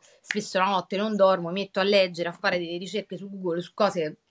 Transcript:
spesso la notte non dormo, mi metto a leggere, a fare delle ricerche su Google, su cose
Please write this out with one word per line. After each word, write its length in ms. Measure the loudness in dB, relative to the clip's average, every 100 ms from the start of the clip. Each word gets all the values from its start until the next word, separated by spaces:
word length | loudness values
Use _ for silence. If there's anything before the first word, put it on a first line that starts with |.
| _ _
spesso 360 | -6 -6 -2 0
la 80 | 2
notte 300 | 0 -2 -2
non 220 | -2 4
dormo, 320 | 6 6 0
mi 120 | -4
metto 200 | -4 0
a 20 |
leggere, 460 | 4 4 4 0 -6
a 40 |
fare 240 | -2 -2 0
delle 200 | -2 -6
ricerche 400 | -6 -8 -8 -12
su 120 | -12
Google, 320 | -8 -4 -4
su 120 | -6
cose 460 | 0 0 0 -4 -6 _